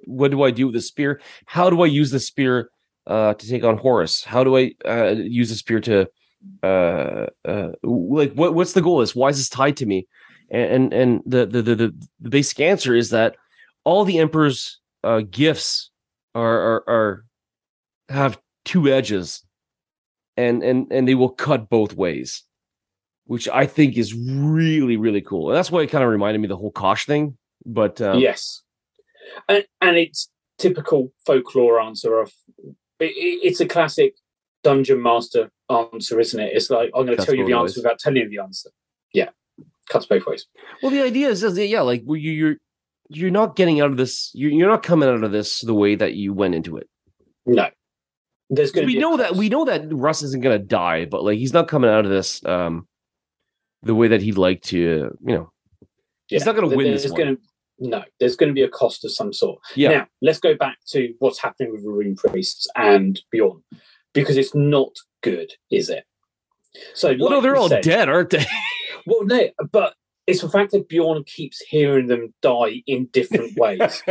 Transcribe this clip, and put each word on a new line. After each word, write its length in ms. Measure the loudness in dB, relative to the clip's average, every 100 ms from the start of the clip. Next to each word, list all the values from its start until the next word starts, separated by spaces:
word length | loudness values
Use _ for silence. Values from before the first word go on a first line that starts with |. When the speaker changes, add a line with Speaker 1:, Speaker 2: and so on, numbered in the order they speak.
Speaker 1:
what 260 | -6 -2 0
do 140 | 2
I 80 | 2
do 140 | 2 -2
with 60 |
the 60 | -2
spear? 400 | -6 -4 -4 -4 -12 -20 -6
How 220 | 0 2
do 140 | 4
I 40 | 4
use 260 | 2 0
the 80 | -2
spear, 500 | -4 -2 0 0 -4 _ _ _ -4
uh, 260 | 0 0
to 140 | 0 -6
take 160 | 0
on 120 | 0 2
Horus? 460 | 2 2 0 -4
How 220 | -2 0
do 120 | 4 4
I, 160 | 2 -2 -4
uh, 280 | 0 0 0
use 300 | -2 -2 -2
the 60 | -4
spear 240 | -2 -2
to, 280 | 2 2 0 _ _ _ -20 -6
uh, 640 | 0 2 2 0 -4 -6 -10 -10
uh, 240 | -8 -6 -6 -6
like, 500 | -4 -2 0 0 0
what, 200 | 2 0
what's 180 | 2 0
the 80 | 2
goal 180 | 2 2
of 80 | 0
this? 80 | 0
Why 140 | 0
is 80 | 0
this 100 | -4
tied 280 | 0 0 0
to 80 | -2
me? 200 | -2 -4 _ -20 _ _
And, 120 | -2 0
and, 220 | 2 2
and 280 | 2 2 2 0
the, 200 | 0 2
the, 160 | 0
the, 120 | 0
the, 200 | 0 0 -4 -18 _
the 80 | -2
basic 300 | 0 0 0
answer 340 | 2 2 2
is 160 | 2 2
that 260 | 0 0 -2 _ _ _ _
all 200 | 0 2
the 140 | 2 2
Emperor's, 580 | 2 2 0 0 -8 -14 _ _
uh, 200 | -2 -2 -2
gifts 640 | 0 0 0 -4 -6 -10 _ _ _ _ -4
are, 240 | 0 0
are, 240 | 0 -2 0
are, 360 | 0 0 -4 _ _ _ _ _ _ _ _ -8
have 300 | -2 -2 -2 _ _
two 220 | -4 0 2
edges, 540 | 2 0 -4 -6 -14 _ _ _ _ _ _ _ _ _ -2
and, 260 | 0 0
and, 240 | 0 -2 -2
and 160 | 0 2
they 80 | 2
will 140 | 2
cut 380 | 0 -2 -2 0
both 260 | 0 0
ways, 500 | -2 -4 -4 -10 -14 -18 _ _ _ _ _ _ _ -10
which 220 | -8 -2
I 180 | 0 0
think 300 | 2 2 2
is 180 | -4
really, 840 | -6 -6 -2 0 2 2 2 0 0
really 240 | 0 -2
cool. 280 | -2 -4 0
And 60 | 0
that's 140 | 0
why 100 | -2
it 80 | 0
kinda 160 | 0 2
reminded 320 | 2 0 -2
me 60 |
of 60 | -4
the 60 | -6
whole 140 | -10
Kosh 360 | -2 -2 0 0
thing. 300 | -2 -2 -6 _ _ -8
But, 340 | -2 -2 0
um, 180 | 0 2
Speaker 2:
Yes. 420 | 2 0 -10 -14 _ _ _ _ _ _ -20 -8 0
And, 160 | 0 0 _
and 160 | 2 2
it's 340 | 0 -4 -12 _ _ -2
typical 540 | -2 0 0 0 0 _ 0
folklore 540 | 0 0 2 4 4
answer 380 | 0 -6 -2 -2
of, 120 | -2 _ _ _ -20 -20 _ -6
it, 60 | -6 -4
it, 240 | -4 0 -2
it's 140 | 0
a 60 | 0
classic 480 | 0 0 2 0 0 _ _ _ _
dungeon 400 | 2 2 2 2
master 480 | 2 0 0 -2 -4 _ -2
answer, 500 | -2 -2 -8 -2 0
isn't 180 | 0 -4
it? 140 | -4
It's 160 | -2 0
like, 200 | 0 0
"I'm 100 | -2
gonna 120 | 0 0
Speaker 1:
Cuts 100 | 0
Speaker 2:
tell 80 |
you 80 | 0
Speaker 1:
both 80 | 2
Speaker 2:
the 60 | 0
Speaker 1:
ways. 80 | 0
Speaker 2:
answer 80 | -2
without 180 | -2 -2
telling 240 | 0 0
you 60 | -2
the 100 | -8
answer." 280 | -12 -14 -18 _ _ _ _
Yeah. 180 | -4 -4 -8 _ -20 -20 _ -4
Cuts 180 | -4 0
both 180 | -2 -2
ways. 200 | -10 -14 _ -20 -8
Speaker 1:
Well, 100 | -2
the 100 | 0
idea 260 | 0 0 0
is, 140 | 0
is 120 | -2 -2
that, 100 | 0
yeah, 140 | 0
like, 220 | 0 -2
well, 120 | -4 -6
you, 140 | -4
you're, 240 | -2 -2 -2 _ _ _ _ _
you're 220 | -6 0
not 260 | 0 0 2
getting 240 | 2 4
out 100 | 2
of 60 | 2
this, 340 | -2 -4 -10
you're, 160 | -4 0
you're 180 | 4 4
not 140 | 2
coming 260 | 2 4 4
out 140 | 2
of 80 | 0
this 280 | -2 -2 -6
the 140 | -2
way 200 | 2 4 2
that 180 | -2
you 180 | -2 -6
went 220 | -2 0
into 220 | 0 -4 -12
it. 120 | -14 _ _ _ _ _
Speaker 2:
No. 240 | 0 2 2 -6 _ _ _ _ _ _ -4
There's 220 | -2 0
gonna 160 | 0 0
Speaker 1:
We 60 |
Speaker 2:
be 40 | 0
a 20 |
Speaker 1:
know 140 | 0 0
that, 120 | 0
Speaker 2:
cost. 100 | 0
Speaker 1:
we 100 | 0
know 160 | 0
that 280 | 0 -2 -4
Russ 300 | -2 -2 -2
isn't 180 | -6 -2
gonna 160 | 0 0
die, 460 | 0 -2 0 -2 -4
but, 180 | -4
like, 140 | -2 -2
he's 140 | 0
not 160 | 0 2
coming 220 | 2 4
out 140 | 4
of 60 | 2
this, 340 | 0 -2 -6
um, 420 | -4 -2 -2 -6 -12 _ _ _ _ _ _ _ _ _
the 120 | -2
way 140 | 2 4
that 140 | 4
he'd 160 | 2 2
like 240 | 2 0
to, 160 | -2 0
you 560 | 0 0 -4 -8 -4
know. 160 | -4 -6 _ _ _ _ _ _ _ _
He's 140 | 0
Speaker 2:
Yeah. 20 | 0
Speaker 1:
not 80 |
gonna 140 | 0 2
Speaker 2:
There, 80 | 2
Speaker 1:
win 80 | 2
Speaker 2:
there's 160 | 0
Speaker 1:
this 100 | -2
Speaker 2:
gonna, 200 | -2 -2 -4 _ _ _ _
Speaker 1:
one. 120 | -8
Speaker 2:
no, 140 | -8 -10 _
there's 160 | -2 2
gonna 160 | 0
be 100 | 2
a 60 | 0
cost 360 | 0 -2 -2
of 60 | -10
some 200 | -8 -8
sort. 260 | -4 -4 -4 -8
Speaker 1:
Yeah. 140 | 0 2
Speaker 2:
Now, 160 | 2 0 _
let's 160 | 0 2
go 160 | 0
back 240 | 2 -2 -6 -6
to 220 | -4 -4 -2
what's 200 | -2 -2
happening 320 | -8 -6 -8
with 100 | -8
the 80 | -6
Rune 240 | -4 -4
Priests 520 | -2 -2 -2 -6 -8 -8 0
and 440 | 4 4 2 -4 -6
Bjorn, 300 | 0 0 -2 _ -20 _ _ _
because 220 | -2 0 0
it's 180 | 0
not 380 | 0 2 2 0 -6 -20 _
good, 300 | -6 -4 -8 -16 _
is 200 | -4 -2
it? 140 | -8 -12 _ _ _ _ _ _ -20 -18
So, 140 | -2 0
Speaker 1:
Well, 80 | 2
no, 80 | 2 2
Speaker 2:
like 60 |
Speaker 1:
they're 100 | 2
Speaker 2:
we 40 | 2
Speaker 1:
all 100 | 2
Speaker 2:
said 140 | 2
Speaker 1:
dead, 260 | 2 2 2
aren't 220 | 2 2
they? 160 | 0 -2
<laughs> 60 | -6 -8 -10 -12 -14
Speaker 2:
Well, 200 | -2 0
no, 240 | 2 0 0 -4 -2
but 220 | 0 0 -4 _ _ -4
it's 140 | -2
the 60 | 0
fact 220 | 0 2
that 180 | -2 0
Bjorn 360 | 0 0 -2
keeps 340 | -8 -14 -14 -14
hearing 440 | -4 0 2 2 2
them 260 | -2 -4 _
die 420 | 0 2 0 -4 -6
in 200 | -6 -2
different 500 | -2 0 -2 -2 0
ways. 440 | 0 2 -2 -2 -2